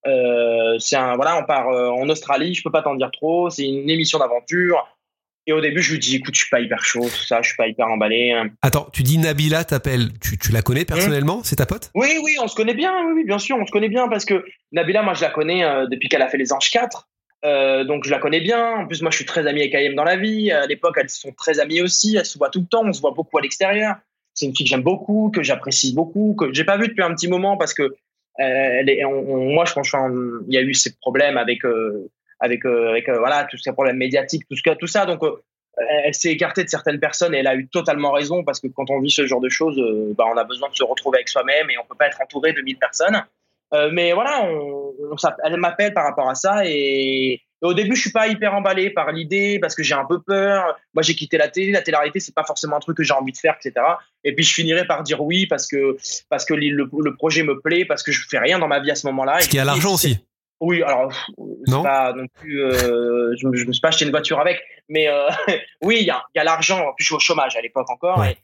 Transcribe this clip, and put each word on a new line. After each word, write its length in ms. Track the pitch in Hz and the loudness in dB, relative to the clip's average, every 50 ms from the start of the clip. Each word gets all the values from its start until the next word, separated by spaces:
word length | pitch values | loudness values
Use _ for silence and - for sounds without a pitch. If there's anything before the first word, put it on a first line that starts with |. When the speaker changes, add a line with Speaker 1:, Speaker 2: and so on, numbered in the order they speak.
| - | 2
Speaker 1:
euh, 720 | 139 135 127 123 123 120 120 117 117 117 117 113 113 113 113 | 2 2 4 4 4 2 2 2 2 2 2 2 2 2 0
c'est 160 | 113 - 143 | 0 0 0
un, 200 | 135 131 127 123 | 2 2 2 0
voilà, 220 | 123 139 160 170 | 2 2 2 2
on 80 | 165 139 | 0 0
part, 240 | - 151 135 120 131 | 2 0 0 2 2
euh, 200 | 127 123 123 123 | 2 2 2 0
en 200 | 123 127 135 147 | 0 0 0 0
Australie, 440 | 156 151 - - 139 135 147 180 180 | -2 -2 0 0 0 0 0 -2 -2
je 100 | 170 - | -4 -4
peux 80 | 160 | 0
pas 100 | - 156 | 0 0
t'en 140 | 151 147 139 | 0 0 0
dire 160 | 131 131 - | 0 -2 -4
trop, 380 | - - 147 160 165 175 175 175 | -4 -4 -2 0 2 2 0 0
c'est 160 | 165 - 139 | -2 -4 -4
une 220 | 139 135 139 139 147 | -2 -2 -2 0 0
émission 300 | 160 165 160 - - 151 | 0 2 2 0 2 2
d'aventure. 680 | 135 120 120 123 - - 165 180 180 175 175 143 - - _ _ _ _ _ _ _ _ _ _ _ | 2 2 0 -2 -2 -2 -2 0 2 2 2 2 0 -4 _ _ _ _ _ _ _ _ _ _ _
Et 60 | 156 156 | 0 0
au 80 | 156 | 2
début, 200 | 156 147 143 180 | 2 0 0 0
je 120 | 170 147 156 | 0 0 0
lui 60 | 139 | -2
dis, 180 | - 127 131 | -2 -2 -2
écoute, 180 | 131 131 - - | -2 -4 -2 -2
je 60 | - | -2
suis 80 | - - | 0 2
pas 100 | - 120 | 2 0
hyper 240 | 120 113 123 - - | 0 -2 -4 -2 0
chaud, 180 | - - 120 | -2 0 0
tout 220 | 120 120 113 - - | -2 -2 -4 -6 -2
ça, 160 | - 120 117 | 0 0 0
je 60 | 117 - | 0 0
suis 80 | - | 0
pas 100 | - 117 | -2 -2
hyper 200 | 113 107 - 117 | -2 0 -2 0
emballé. 520 | 113 113 107 107 107 110 117 120 123 120 117 113 107 - _ | 0 2 0 0 2 2 2 2 2 2 0 -2 -4 -4 _
Speaker 2:
Attends, 260 | - 135 - 147 - - - | 0 0 0 0 -4 -4 -4
tu 80 | - | 0
dis 160 | 131 127 156 | 2 4 4
Nabila 460 | 165 160 160 151 143 156 151 156 160 165 | 4 2 2 0 0 0 2 2 0 0
t'appelle, 460 | - 147 131 - 143 127 123 117 - 107 - | 0 -2 -2 0 0 0 0 0 -2 -4 -6
tu, 180 | - - 98 | -4 -4 -4
tu 140 | 95 - - | -2 0 0
la 100 | 107 113 | 0 2
connais 240 | 101 - 127 143 - | 2 2 0 0 0
personnellement, 520 | - 160 170 185 202 147 139 139 151 185 | 0 0 0 2 2 2 2 2 0 0
Speaker 1:
Hmm. 60 | 240 226 | -2 -2
Speaker 2:
c'est 120 | - - | -2 0
ta 80 | - 131 | 0 0
pote ? 240 | - 190 233 - - _ | -2 -2 -8 -8 -6 _
Speaker 1:
Oui, 240 | 190 254 285 311 320 302 | 0 2 2 2 0 0
oui, 120 | 311 302 285 | 0 0 0
on 60 | 240 | -2
se 80 | 214 - | -2 -2
connaît 200 | - 220 226 233 | 0 0 0 0
bien, 180 | 240 320 370 370 370 339 | 0 0 0 0 0 0
oui, 60 | 330 330 | 0 0
oui, 80 | 320 320 | 0 0
bien 140 | 202 202 208 | 0 -2 -2
sûr, 180 | - - 269 233 | 0 -2 -2 -2
on 60 | 202 | -2
se 60 | - | 0
connaît 180 | - 208 214 220 | 0 0 0 2
bien 180 | 202 254 247 | 2 0 0
parce 180 | 233 233 202 - | 0 0 -2 0
que 200 | - 202 180 - - - _ _ _ | 0 0 0 -2 -6 -20 _ _ _
Nabila, 300 | 147 170 165 156 190 214 | -2 -2 0 2 2 2
moi, 120 | 214 196 180 | 2 2 0
je 60 | - | 0
la 80 | 165 147 | -2 -2
connais, 320 | - 151 151 165 175 185 175 | 0 0 0 0 0 2 2
euh, 240 | 151 139 135 131 | 2 2 0 0
depuis 220 | 123 131 127 - 135 | -2 -2 -4 0 0
qu'elle 120 | - 139 | 2 2
a 60 | 131 | 2
fait 100 | 131 135 | 2 0
Les 160 | 135 131 123 139 | -2 0 -2 0
Anges 160 | 135 - - | 0 0 2
quatre. 380 | - 233 247 233 - - _ _ _ _ _ _ _ _ - | 2 2 0 0 -6 -14 _ _ _ _ _ _ _ _ 0
Euh, 400 | 147 143 139 135 135 135 131 135 | 0 2 4 4 2 2 0 0
donc, 180 | 135 147 143 - | 0 -2 -4 0
je 60 | 135 | -2
la 80 | 143 135 | -2 0
connais 200 | 147 147 156 160 | 2 0 0 0
bien. 380 | 160 190 233 233 233 233 226 | 2 2 2 2 2 0 -2
En 80 | 214 185 | -4 -4
plus, 160 | - 165 156 | -6 -6 -2
moi, 80 | 160 160 | -2 -2
je 60 | 156 | -2
suis 100 | - 247 | -2 -4
très 220 | - - 170 151 | -2 -2 0 0
ami 140 | 147 143 147 | 0 2 0
avec 120 | 143 139 147 | 0 2 2
A 80 | 143 | 2
M 140 | 143 143 139 | 2 2 0
dans 80 | 143 151 | 2 2
la 120 | 170 185 | 2 2
vie. 360 | 190 202 220 220 214 214 202 | 2 0 -2 0 0 2 2
À 160 | 165 147 143 | 2 2 2
l'époque, 280 | 135 147 - - 170 160 151 | 0 -2 0 0 0 2 2
elles 80 | 135 139 | -2 -2
sont 220 | - - - 139 | -6 -12 -12 -16
très 280 | 131 - - 160 156 147 | -14 -4 -2 0 2 2
amies 220 | 143 147 160 170 | 2 2 2 0
aussi. 340 | 175 185 - - - 214 214 | 2 2 2 2 2 4 2
Elles 80 | 202 160 | 2 0
se 100 | - - | -2 -2
voient 140 | 143 143 135 | -2 -2 0
tout 80 | - 185 | 0 -4
le 80 | 175 | -2
temps. 160 | - - 226 220 | 0 0 2 2
On 80 | 208 180 | 0 0
se 80 | - | 0
voit 120 | - 143 135 | -2 -2 -2
beaucoup 200 | 165 160 _ - 151 | -2 -6 _ -2 -2
à 20 | |
l'extérieur. 540 | 139 139 - - 190 190 202 208 214 214 196 - _ _ _ _ _ _ _ | -2 -2 -2 0 0 2 2 0 0 -2 -4 -6 _ _ _ _ _ _ _
C'est 100 | - 147 | -6 -6
une 100 | 139 131 | -4 -2
fille 120 | - 151 | -2 0
que 20 | 143 | 0
j'aime 140 | 143 127 127 | 0 2 2
beaucoup, 480 | 160 190 196 - - 208 214 214 214 214 | 2 0 0 0 0 0 2 2 2 0
que 80 | 180 | 0
j'apprécie 500 | 147 135 131 - - 135 - - - 135 123 | 0 0 -2 -2 -2 -2 0 0 0 0 0
beaucoup, 400 | 151 170 165 - 202 214 214 208 | 0 -2 0 0 0 2 2 2
que 160 | 214 170 131 131 | 2 0 0 0
j'ai 100 | 147 156 | 0 2
pas 120 | - 196 | 2 2
vue 100 | 202 226 220 | 2 0 -2
depuis 120 | 226 196 | 0 0
un 140 | 185 170 170 | 0 0 0
petit 120 | 165 175 | -2 -2
moment 300 | 180 180 180 190 196 202 | 0 0 2 2 0 2
parce 160 | 196 160 147 - | 0 0 -2 0
que, 80 | - | -2
euh, 80 | 143 135 135 _ _ _ _ _ _ _ _ | -2 -2 -2 _ _ _ _ _ _ _ _
elle 540 | - 135 131 127 135 135 131 123 131 135 135 | -2 -2 0 2 0 2 2 2 2 4 2
est, 120 | 131 - 143 | 2 2 0
on, 40 | 135 139 135 - | -2 -2 -2 -2
on, 240 | 139 135 131 131 131 147 | -2 -2 0 0 2 2
moi, 120 | 160 170 | 2 2
je 80 | 165 - | 2 0
pense 160 | 143 135 - | -2 -2 0
qu'il 100 | - 139 135 131 123 127 123 120 120 117 104 - 131 | 0 0 0 0 -2 -4 -4 -6 -8 -8 -4 0 2
y 40 | |
a 40 | 131 | 2
eu 140 | 127 139 139 | 2 2 2
ces 180 | - - - - | 0 0 0 -4
problèmes 380 | _ - 127 123 135 143 143 139 | _ -6 -2 2 2 2 2 2
avec, 280 | 123 117 120 120 117 - | 0 0 0 -2 0 0
euh, 420 | 123 117 113 113 107 104 104 92 - _ _ _ _ _ _ | 0 0 0 0 -2 -4 -6 -10 -12 _ _ _ _ _ _
avec, 240 | - 120 123 117 - | 0 0 0 0 0
euh, 260 | 127 120 117 117 113 | 0 2 2 2 2
avec, 200 | 113 117 117 135 | 0 0 0 0
euh, 80 | 123 | 0
voilà, 280 | 120 117 131 147 147 143 - | 2 2 2 2 0 0 -4
tous 80 | - | -10
ces 140 | 123 - 131 123 | -8 -8 -4 -2
problèmes 240 | - 139 131 123 | 2 2 2 2
médiatiques, 460 | 131 131 131 131 139 135 - 160 160 - | 0 -2 0 0 0 0 0 -6 -6 -6
tout 80 | _ 139 | _ -8
ce 60 | 127 | 0
que, 140 | - 160 156 | 0 0 0
tout 100 | - 175 | 0 -4
ça. 220 | 165 - 214 196 | -2 0 0 0
Donc, 160 | 185 170 156 160 | 0 0 0 -2
euh, 80 | 151 - - _ _ _ _ _ _ _ - 123 120 151 147 143 | -2 -2 -4 _ _ _ _ _ _ _ -4 -2 0 0 2 2
elle 80 | 151 151 | 0 -2
s'est 160 | - - 170 | 0 -2 -2
écartée 320 | 156 147 175 156 - 196 175 | 0 0 -2 -2 0 -4 -2
de 60 | - | -2
certaines 300 | - 151 - 160 147 143 | -4 -2 -2 -2 0 0
personnes 340 | 151 147 - - 175 175 151 | -2 -2 0 0 0 0 2
et 60 | 135 | 2
elle 80 | 131 | 2
a 80 | 139 131 | 2 0
eu 120 | 131 131 131 | 0 -4 -4
totalement 420 | - 175 165 165 147 147 147 143 | -4 -2 0 0 0 0 0 2
raison 320 | 139 143 147 143 170 180 170 | 2 0 0 0 -2 -2 -2
parce 160 | 147 131 - | -2 -4 -4
que 80 | - | -8
quand 240 | 131 127 - 135 127 | -8 -6 -6 -4 -2
on 80 | 139 135 | -2 0
vit 100 | 135 147 | 2 2
ce 160 | - 151 143 | 2 2 2
genre 160 | 127 131 123 | 2 2 0
de 80 | 127 127 | 0 0
choses, 300 | - - 160 165 143 135 | 0 0 0 0 0 0
euh, 340 | 120 113 107 107 107 104 104 | 0 0 0 0 -2 -2 2
bah, 100 | 101 113 113 | 2 2 2
on 60 | 117 | 2
a 60 | 117 110 | 0 0
besoin 260 | 110 123 123 139 135 | -2 -4 -6 -6 -6
de 60 | - | -2
se 80 | - 131 | -2 0
retrouver 340 | 117 131 - - 139 131 | 0 0 -4 0 2 2
avec 100 | 127 123 - | 2 2 2
soi-même 420 | - 139 123 131 139 151 156 135 | -2 0 2 2 2 2 2 0
et 80 | 123 120 | -4 -6
on 60 | - | -6
peut 100 | _ 123 | _ -2
pas 80 | - 147 | 0 0
être 160 | 143 139 - | 0 0 -4
entouré 320 | 131 _ - 139 139 160 156 | -8 _ -4 0 0 0 0
de 80 | 143 | 0
mille 160 | 135 135 127 | -4 -6 -2
personnes. 460 | - 123 123 - 160 160 196 214 185 - _ _ _ _ _ _ _ _ _ 147 | -2 -4 -2 0 0 0 2 2 0 -4 _ _ _ _ _ _ _ _ _ 0
Euh, 160 | 147 147 151 | 2 2 2
mais 220 | 160 175 175 170 | 2 0 2 2
voilà, 320 | 175 190 240 277 302 269 214 | 2 2 0 0 0 0 0
on, 500 | 175 160 151 143 143 139 143 139 139 135 131 147 147 151 | -2 -2 -4 -6 -6 -8 -8 -8 -10 -10 -10 -10 -10 -6
on 40 | |
s'app-, 220 | 151 - 156 - - - | -2 -2 -2 -2 0 -4
elle 100 | 156 170 | -2 -2
m'appelle 380 | 175 175 170 170 - 208 208 208 | 0 -2 -2 0 0 -2 0 0
par 100 | 180 151 | 0 0
rapport 260 | 143 139 151 135 131 | 0 0 0 -2 -2
à 60 | 131 | -2
ça 300 | - - 190 202 208 196 | 0 0 0 0 2 0
et, 720 | 170 151 147 143 139 135 135 135 135 135 131 131 131 127 | 0 0 0 0 0 0 0 0 0 0 0 0 -2 -2
et 60 | - _ _ _ _ | -4 _ _ _ _
au 120 | 165 175 180 | -2 0 0
début, 220 | 185 214 190 254 | 0 0 0 0
je 60 | 240 | 0
suis 100 | - 214 | -2 0
pas 160 | - 226 220 | 2 2 2
hyper 260 | 220 214 214 214 208 196 | 2 0 0 0 0 0
emballé 360 | 202 196 196 190 190 185 196 | 0 0 0 0 0 0 0
par 240 | 196 170 151 147 156 | 0 -2 -2 -2 -4
l'idée 460 | 160 165 147 185 202 202 202 202 196 | -6 -6 -2 -2 0 0 0 0 0
parce 160 | 170 156 - | -2 -4 -4
que 60 | - | -4
j'ai 120 | 156 - 151 | -2 0 0
un 100 | 139 135 | -2 0
peu 180 | 139 175 170 | -2 -2 -2
peur. 540 | _ 190 196 196 196 202 196 196 185 165 151 - _ _ _ | _ -2 0 0 2 2 2 2 0 -2 -4 -6 _ _ _
Moi, 100 | 156 160 | 0 0
j'ai 120 | 165 160 | 0 0
quitté 220 | - 156 - - | -2 -4 -2 2
la 100 | 156 151 | 2 2
télé. 240 | 147 - 180 190 196 | 2 0 -2 0 2
La 100 | 196 185 | 0 0
télé-réalité, 380 | - 170 156 147 147 151 - 196 | 0 2 0 0 0 0 -4 -6
c'est 160 | - - - | -8 -4 -4
pas 80 | 160 151 | -4 -2
forcément 320 | - 147 - - 156 147 | -2 -4 -6 -4 -4 -4
un 40 | 147 | -4
truc 160 | - - 160 | -4 -4 -4
que 60 | - 156 | -2 0
j'ai 100 | 143 143 | 2 0
envie 180 | 135 135 131 | 0 0 -4
de 60 | 127 | -8
faire, 160 | - - 160 147 | 0 0 0 0
et 80 | - | 0
cetera. 380 | - 131 - 120 123 156 175 - - _ _ _ - | -6 -4 -2 0 2 2 0 -2 -6 _ _ _ -6
Et 100 | 143 143 | -4 0
puis, 80 | 143 165 | 2 2
je 100 | 156 - | 2 2
finirai 320 | - 165 160 165 175 180 | 2 0 2 2 2 2
par 180 | 165 160 147 156 | 0 -2 -2 0
dire 180 | 135 151 139 151 | -4 -2 -2 -2
oui 240 | 151 170 190 190 | 0 0 0 0
parce 200 | - 160 139 - | 0 -2 -4 -2
que, 280 | - 147 139 139 135 135 135 - - - - _ | -4 0 0 2 2 0 -2 -6 -10 -10 -10 _
parce 160 | _ 151 131 - | _ -4 -4 -2
que 100 | - 156 | -2 -2
le, 360 | 151 147 147 147 143 139 135 | 0 0 0 0 0 -2 -2
le 240 | 139 151 151 147 127 | -2 -2 -2 -2 -2
projet 280 | _ 151 160 156 160 160 | _ -2 0 0 0 0
me 180 | 147 135 135 | 0 -2 -2
plaît, 240 | - 156 170 175 185 | -2 0 0 0 0
parce 180 | 160 147 139 - | 0 -2 -4 -2
que 80 | 151 | -4
je 160 | 143 - - - | -4 -4 -4 -4
fais 100 | 151 123 | -2 0
rien 200 | 113 143 180 185 | 2 2 2 0
dans 80 | 165 | 0
ma 140 | 147 143 143 | 0 0 0
vie 100 | 135 147 | 0 -2
à 40 | 143 | -4
ce 120 | - - | -2 -4
moment-là. 260 | 139 135 135 131 135 147 | -4 -2 -2 0 0 2
Speaker 2:
Parce 140 | 175 175 | 2 2
qu'il 80 | - - | 2 2
y 40 | 139 | 2
a 40 | 135 | 2
Speaker 1:
Et 40 | |
Speaker 2:
l'argent 280 | 143 143 139 160 202 190 | 2 0 2 2 0 0
Speaker 1:
c'est 120 | 165 - 147 | 2 2 0
Speaker 2:
aussi. 80 | 120 101 _ _ _ _ _ _ _ _ | 0 0 _ _ _ _ _ _ _ _
Speaker 1:
Oui, 240 | 160 175 175 165 160 | -2 -2 0 0 2
alors, 260 | 143 135 123 131 135 135 - - - - - 107 104 104 - 131 | 2 2 0 0 -2 -4 -10 -12 -12 -14 -16 -14 -14 -14 -4 -2
c'est 60 | 131 | 0
Speaker 2:
Non ? 120 | 131 139 - | 0 2 2
Speaker 1:
pas 280 | 139 139 135 131 127 | 2 2 2 2 0
non 140 | 123 127 131 127 _ | -2 -6 -10 -12 _
plus, 280 | _ - 156 147 139 | _ -12 -8 -4 -2
euh, 720 | 139 131 127 123 123 120 120 120 120 120 120 120 120 117 120 120 | 0 2 2 2 2 2 0 0 0 0 0 0 0 -2 -2 -2
je 80 | 131 | -2
me, 80 | 131 123 | -2 0
je 100 | 123 120 | 0 -2
me 60 | 123 | -2
suis 100 | 123 - | -2 0
pas 60 | - | 2
acheté 160 | 160 160 - 160 | 2 2 2 0
une 80 | 147 | 0
voiture 280 | 139 151 151 - 160 139 | 0 -2 -2 0 0 2
avec, 200 | 151 180 170 - - - - - _ - | 2 2 0 -2 -8 -16 -20 -20 _ -4
mais, 180 | 151 156 156 | -2 0 2
euh, 220 | 151 143 143 143 151 - - - | 2 2 2 2 0 0 0 -2
<laughs> 340 | 202 180 - - - _ _ | -2 -2 -2 -6 -12 _ _
oui, 180 | 156 190 233 226 | 0 2 2 2
il 40 | 208 | 2
y 60 | 170 | 0
a, 120 | 175 - - - _ | 0 -2 -6 -4 _
il 40 | 160 | 0
y 20 | |
a 20 | 151 | 2
l'argent. 360 | 165 160 160 156 - 190 185 165 143 | 2 2 2 2 0 2 0 0 -2
En 40 | 131 | -2
plus, 100 | - - | -2 -2
je 20 | |
suis 100 | - 156 | -2 0
au 40 | 143 | 2
chômage 360 | - - 165 156 135 131 127 | 2 2 2 2 0 0 -2
à 60 | 117 | -6
l'époque 280 | 117 117 _ 131 123 - | -6 -4 _ -4 -4 -4
encore. 300 | 120 _ 170 175 185 - | -6 _ -2 0 2 2
Speaker 2:
Ouais. 160 | 104 95 87 _ | 2 0 -2 _